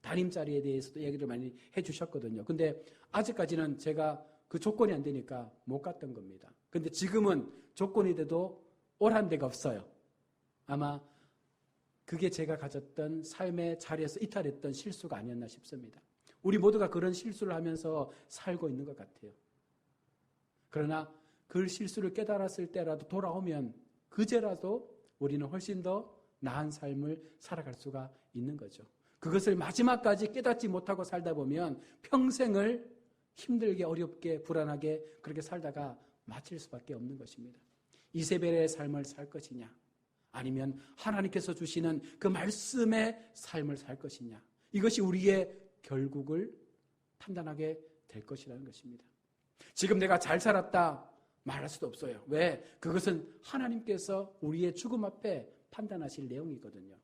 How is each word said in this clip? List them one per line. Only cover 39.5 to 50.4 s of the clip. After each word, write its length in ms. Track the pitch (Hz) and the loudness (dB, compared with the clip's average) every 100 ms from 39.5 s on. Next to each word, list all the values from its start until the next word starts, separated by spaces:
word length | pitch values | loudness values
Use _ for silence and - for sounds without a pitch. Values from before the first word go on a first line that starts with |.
| 123 117 - _ _ _ _ _ | -14 -14 -20 _ _ _ _ _
아니면 460 | - 131 131 135 135 - - | -8 -4 -2 -2 -4 -12 -6
하나님께서 580 | 220 208 196 190 185 | -2 0 2 0 -2
주시는 480 | 170 165 - 165 156 - - | -4 -2 0 0 0 -4 -2
그 80 | 202 | 0
말씀의 1040 | 190 196 208 - 262 226 220 220 226 - | 2 0 -4 -4 2 4 4 2 -2 -14
삶을 420 | - - 165 151 139 | -18 -6 -2 -2 -4
살 200 | - 139 | -8 -10
것이냐, 460 | 143 - 120 107 _ _ _ | -10 -12 -14 -14 _ _ _
이것이 280 | 208 214 226 | 4 4 4
우리의 560 | 190 185 190 190 175 - - _ | 2 6 6 6 4 -4 -20 _
결국을 720 | - 135 135 139 139 156 214 - - _ _ _ _ _ | -4 -2 0 -2 -2 -2 -2 -8 -20 _ _ _ _ _
판단하게 600 | - 180 160 151 156 160 - _ _ | -10 -8 -6 -4 -4 -4 -10 _ _
될 180 | 110 107 | -16 -12
것이라는 380 | 135 - 123 | -12 -12 -14
것입니다. 400 | 139 101 123 120 _ _ _ _ _ _ - | -14 -16 -18 -18 _ _ _ _ _ _ -16
지금 240 | - 190 196 | -2 4 6
내가 200 | 185 180 | 8 6
잘 220 | - 165 | 6 4